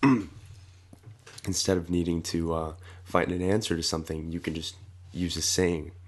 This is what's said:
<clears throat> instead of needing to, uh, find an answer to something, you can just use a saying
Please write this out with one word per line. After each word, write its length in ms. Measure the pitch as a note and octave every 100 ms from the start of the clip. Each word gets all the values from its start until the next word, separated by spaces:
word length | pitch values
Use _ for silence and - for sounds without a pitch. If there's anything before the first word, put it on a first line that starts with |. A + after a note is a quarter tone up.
<clears throat> 260 | C#3 B2 F2 - - - - - - - - - - - -
instead 300 | F#2 - F#2
of 120 | E2
needing 320 | F2 E2+ E2+
to, 300 | E2+ E2 E2
uh, 200 | E2+ D#2+ D#2 - -
find 260 | - F2+ -
an 120 | F2+
answer 340 | F2+ G#2+ A2 E2
to 60 |
something, 500 | D#2+ D#2+ D#2+ D#2+ D#2+
you 80 | E2
can 140 | -
just 200 | D#2+ E2 - - - -
use 240 | - F2 E2
a 60 |
saying 500 | D#2+ - F2+ E2+ D#2 -